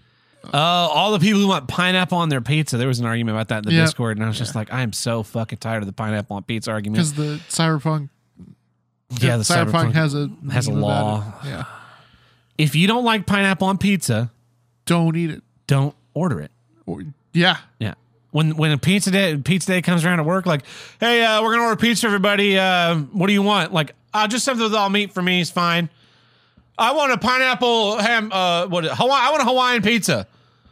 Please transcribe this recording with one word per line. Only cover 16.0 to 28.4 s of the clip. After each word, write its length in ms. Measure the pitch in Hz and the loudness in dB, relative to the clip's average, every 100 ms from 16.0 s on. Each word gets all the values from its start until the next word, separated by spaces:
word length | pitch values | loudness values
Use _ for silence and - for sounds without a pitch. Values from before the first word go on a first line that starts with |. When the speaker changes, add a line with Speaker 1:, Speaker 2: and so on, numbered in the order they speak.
| _ | _
Speaker 1:
order 260 | 143 175 90 | -4 -2 -2
it. 100 | 73 _ _ _ - | -8 _ _ _ -12
Speaker 2:
Or, 160 | - 156 - _ | -12 -12 -16 _
yeah. 260 | 165 175 156 - - | 2 2 0 -8 -8
Speaker 1:
Yeah. 140 | 107 - _ _ _ | -8 -8 _ _ _
When, 260 | 147 156 156 | 0 0 2
when 140 | 156 | 2
a 60 | 143 | 2
pizza 320 | - 202 196 | 2 0 2
day, 260 | 190 190 151 | 0 0 -2
pizza 300 | 131 185 - | -2 -2 0
day 100 | 185 | -2
comes 220 | 170 175 | 0 0
around 160 | 170 175 | 2 0
at 60 | 151 | 0
work, 200 | 185 180 | 0 0
like, 180 | 147 - - - - | -2 -4 -20 -16 -4
"Hey, 240 | 226 240 | 0 2
uh, 180 | 226 214 | 2 2
we're 100 | 220 | 2
gonna 120 | 233 | 2
order 140 | 233 214 | 0 2
pizza, 260 | 233 214 233 | 0 2 0
everybody. 540 | 202 202 202 202 190 | 2 2 2 2 2
Uh, 360 | 185 180 170 165 | 2 2 2 0
what 300 | 135 202 196 | -2 -2 2
do 60 | |
you 80 | 202 | 2
want?" 280 | 202 202 160 | 2 2 0
Like, 220 | 175 147 - - | -2 -2 -8 -6
"Uh, 140 | 214 214 | -2 0
just 160 | 240 | 0
something 200 | - 233 | -2 0
with 120 | 220 214 | 0 0
all 140 | 196 | 2
meat 240 | 202 202 | 0 -2
for 80 | 185 | -2
me 180 | 180 180 | 0 0
is 100 | 160 | 0
fine." 380 | 180 170 170 165 _ _ _ _ _ _ _ _ - | 0 0 0 -2 _ _ _ _ _ _ _ _ -2
"I 140 | 226 | 0
want 180 | 302 277 | 2 0
a 40 | 240 | 0
pineapple 800 | 233 262 262 254 247 226 202 214 | 0 2 2 2 2 2 0 0
ham, 320 | 214 233 214 | 0 0 0
uh, 320 | 190 | 0